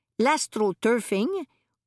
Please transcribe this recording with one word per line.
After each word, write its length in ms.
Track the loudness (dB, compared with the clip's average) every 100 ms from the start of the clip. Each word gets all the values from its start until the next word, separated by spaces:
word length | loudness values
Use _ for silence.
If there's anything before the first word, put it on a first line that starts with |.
| _ -2
L'astroturfing 1080 | 0 0 -2 -2 -2 0 0 0 0 -2 0 -4 -8 _ _ _